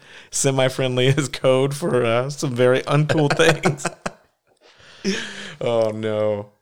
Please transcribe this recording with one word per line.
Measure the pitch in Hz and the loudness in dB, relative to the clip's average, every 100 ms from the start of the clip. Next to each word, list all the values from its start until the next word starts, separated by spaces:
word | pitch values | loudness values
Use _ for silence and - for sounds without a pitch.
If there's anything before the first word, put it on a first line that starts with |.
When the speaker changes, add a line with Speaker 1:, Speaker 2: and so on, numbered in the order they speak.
| - - - | -18 -20 -10
Speaker 1:
semi-friendly | - 143 135 131 - 131 127 127 | -2 0 2 0 0 -2 2 2
is | 147 135 | 2 -2
code | - 135 131 139 | 0 2 2 2
for, | 143 170 123 | -2 -2 0
uh, | 120 117 131 | 2 0 -2
some | 147 143 | -4 -4
very | 120 123 127 | 2 4 4
uncool | - 147 151 165 143 | 2 0 2 2 2
Speaker 2:
<laughs> | |
Speaker 1:
things. | - 165 151 180 143 170 - - - _ _ _ _ _ _ - - 196 202 - - - - | 4 2 2 -2 -4 -8 -10 -12 -14 _ _ _ _ _ _ -20 -10 -6 -6 -8 -14 -16 -6
Oh, | 120 117 110 | -2 0 0
no. | 107 110 107 107 104 104 _ | -2 -4 -2 0 -2 -6 _